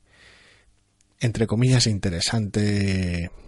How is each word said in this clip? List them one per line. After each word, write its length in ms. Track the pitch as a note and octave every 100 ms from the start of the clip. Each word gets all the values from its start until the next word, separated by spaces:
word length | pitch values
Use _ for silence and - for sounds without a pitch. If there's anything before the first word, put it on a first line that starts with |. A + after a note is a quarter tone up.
| _ _ - - - - _ _ _ _ _ -
entre 260 | A#2+ G#2+ A2+
comillas, 400 | G#2 B2+ B2+ A#2+
interesante 1400 | G2 G2 E2+ - A2+ G#2 G#2+ G#2 G2+ G2 F#2+ F2+ F2 E2+ -